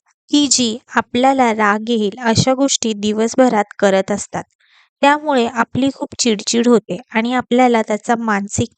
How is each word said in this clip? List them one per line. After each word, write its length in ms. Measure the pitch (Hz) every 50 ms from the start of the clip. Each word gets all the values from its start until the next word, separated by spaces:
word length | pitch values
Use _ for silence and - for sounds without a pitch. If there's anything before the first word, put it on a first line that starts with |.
| _ _ _ _ _ -
की 160 | 285 294 294 254
जी 280 | - - 247 226 220 254 _ - -
आपल्याला 580 | 240 - _ - 240 254 269 269 262 247 233 214
राग 360 | 220 214 202 208 214 220 233
येईल 280 | 240 220 208 196 214 254
अशा 320 | 247 226 220 - - 262 262
गोष्टी 380 | 262 277 269 - - - 220
दिवसभरात 840 | 220 208 208 214 208 214 226 233 - 262 254 247 233 208 208 - - -
करत 320 | 202 196 190 190 190 -
असतात. 340 | 202 196 - - - 180 - _ _ _ _ _ _ _ _ _ _ -
त्यामुळे 440 | 285 285 294 302 302 302 277 247 233
आपली 420 | 226 254 226 233 _ - 247 269 277 -
खूप 140 | - 285 - - -
चिडचिड 500 | - 233 214 196 - - - 233 233 240
होते 300 | 240 202 - - 180 - - - -
आणि 180 | 220 226 240
आपल्याला 500 | 254 247 240 - 240 254 254 247 233 220
त्याचा 320 | 214 - 214 208 - - 233
मानसिक 520 | 233 233 220 202 196 202 208 - - 233 - _